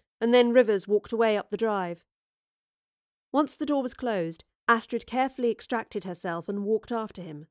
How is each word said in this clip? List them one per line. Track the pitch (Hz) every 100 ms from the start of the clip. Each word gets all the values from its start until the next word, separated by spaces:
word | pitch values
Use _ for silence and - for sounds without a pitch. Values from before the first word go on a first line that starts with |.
| _ _
and | 233
then | 247 240
Rivers | 240 214 202 196
walked | 208 -
away | 226 226 208
up | -
the | 208
drive. | 226 202 180 170 _ _ _ _ _ _ _ _ _ _ _ _ _
Once | 269 285 -
the | 285
door | 285
was | 247
closed, | - 247 202 165 160 - _ -
Astrid | 226 - 233 -
carefully | 247 269 262 240
extracted | 220 - 233 220 208
herself | 190 175 185 170 165
and | 202 202
walked | 220 -
after | 233 220 -
him. | 175 147 156